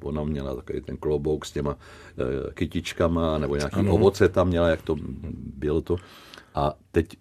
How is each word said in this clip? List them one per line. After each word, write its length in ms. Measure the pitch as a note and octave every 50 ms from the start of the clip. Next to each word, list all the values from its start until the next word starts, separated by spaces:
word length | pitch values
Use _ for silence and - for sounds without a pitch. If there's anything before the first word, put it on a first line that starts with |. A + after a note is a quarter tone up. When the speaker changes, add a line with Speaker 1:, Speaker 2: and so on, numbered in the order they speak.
Speaker 1:
ona 220 | - C#2+ D2+ D2+ D2+
měla 320 | D2+ D#2 C#2 C2+ C2+ C2
takový 240 | B1 - - - D2
ten 160 | - - D2+
klobouk 480 | - - D2+ D2+ D2 C#2+ D2+ D2+ C#2+ -
s 80 | -
těma, 240 | - D2+ C#2+ C#2+ C#2 - - - - - - - - -
eh, 340 | C2 B1+ C#2 C2 C2+ - -
kytičkama, 840 | - F2+ D2+ - F2 E2 - - - F2 E2 E2 E2 E2 D#2+ D#2 D2+
nebo 180 | D2 C2+ C#2+
nějaký 200 | C#2+ D2 C#2 -
Speaker 2:
Ano. 180 | F#2+ G2 G2 F#2
Speaker 1:
ovoce 340 | G2+ G#2 G2 F#2+ - G2+ F2
tam 200 | - F#2+ F2+ F#2
měla, 200 | F2 E2+ F2 E2+
jak 140 | D#2+ -
to 140 | - - D#2+ D2 D2 C2+ C2+ C#2+ D2 D#2 - - - C2+ C2+
bylo 240 | C2+ D2 D2 D2+ D#2+
to. 160 | D#2 - F2 F2 - - - - - - - - - _ -
A 200 | D2+ C#2+ C#2+ - - _ _
teď 140 | - E2+ E2 - - -